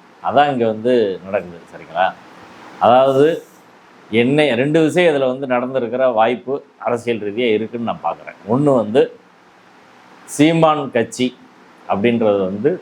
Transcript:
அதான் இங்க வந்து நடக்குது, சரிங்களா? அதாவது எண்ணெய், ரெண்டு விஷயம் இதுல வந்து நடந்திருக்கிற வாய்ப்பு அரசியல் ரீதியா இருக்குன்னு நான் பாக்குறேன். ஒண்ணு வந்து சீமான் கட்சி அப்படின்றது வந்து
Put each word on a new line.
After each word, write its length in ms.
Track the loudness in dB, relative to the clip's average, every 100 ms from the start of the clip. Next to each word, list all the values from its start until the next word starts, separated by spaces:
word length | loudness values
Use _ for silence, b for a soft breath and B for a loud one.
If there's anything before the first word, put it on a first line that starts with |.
| -20 -10
அதான் 280 | -2 2 2
இங்க 140 | 0 -2
வந்து 540 | -2 0 2 0 -4 -6
நடக்குது, 320 | -6 -6 -14
சரிங்களா? 560 | -20 -20 -10 -2 -2 -4 -18 -20 -20 -20 -20 -2
அதாவது 640 | 4 4 4 4 2 0 -10 -20 _ _ _ -20 -4
எண்ணெய், 440 | 0 2 2 2
ரெண்டு 300 | 0 0 2
விஷயம் 320 | 2 2 2 2
இதுல 120 | -2
வந்து 200 | -4 -4
நடந்திருக்கிற 640 | -4 -2 -4 -4 0 0
வாய்ப்பு 500 | 2 0 0 -6 -8 -10 _
அரசியல் 420 | -6 -4 -4 -6
ரீதியா 340 | -6 -4 0
இருக்குன்னு 420 | 0 -2 -6 -6 -6
நான் 140 | -6 -8
பாக்குறேன். 360 | -14 -16 -4
ஒண்ணு 240 | 0 2 2
வந்து 360 | 2 0 0 -4 _ _ _ _ _ -20 -20 -20 -20 -20 -12
சீமான் 640 | 2 4 6 2 2 -2
கட்சி 460 | -2 -2 -2 -4 -4 -20 _ -20 -20 -6
அப்படின்றது 500 | -2 0 2 2 2
வந்து 420 | -2 -2 -2 -2